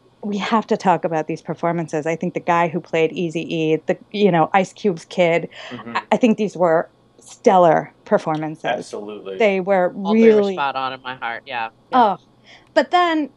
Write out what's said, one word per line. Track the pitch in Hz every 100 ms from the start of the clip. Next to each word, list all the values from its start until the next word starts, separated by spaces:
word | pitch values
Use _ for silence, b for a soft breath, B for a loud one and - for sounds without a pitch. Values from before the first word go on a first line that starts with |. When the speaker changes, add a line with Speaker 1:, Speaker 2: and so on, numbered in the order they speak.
| _ _
Speaker 1:
we | 214 202
have | 190 220 -
to | 214
talk | 196 160
about | 170 160 151
these | 160
performances. | - 156 170 170 156 160 156
I | 165
think | 180
the | 170
guy | - 170 170
who | 170
played | - 165 160
Eazy-E, | 170 170 165 165 165 156 156
the, | - 180 -
you | 208 202
know, | 170 156
Ice | 196 190
Cube's | - 208 170
kid, | - - 175 170 165 - -
Speaker 2:
Mm-hmm. | - 117 175
Speaker 1:
I, | -
I | 214
think | 233 208
these | 208 160
were | 175 165 - _ _ _
stellar | - - 247 190 170 156 156 _ -
performances. | 208 170 156 156 156
Speaker 2:
Absolutely. | - 120 - 110 104 104 - 190
Speaker 1:
They | 220 190
were | 180 190 180
Speaker 3:
All | 196 196
three | 226 226
were | 214
Speaker 1:
really | 202
Speaker 3:
spot | 180 139 135
on | 131
in | 131
my | 127 127
heart, | 117 113
yeah. | - 123 113 _ -
Speaker 1:
Oh, | 254 220 175 _ _ b b b
but | 320 269
then, | 359 349 320 285